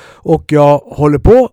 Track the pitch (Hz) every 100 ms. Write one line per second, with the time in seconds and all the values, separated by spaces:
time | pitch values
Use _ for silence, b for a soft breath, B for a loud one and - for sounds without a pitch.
0 | B B - 160 - 147 143 143 - -
1 | 147 147 - 240 247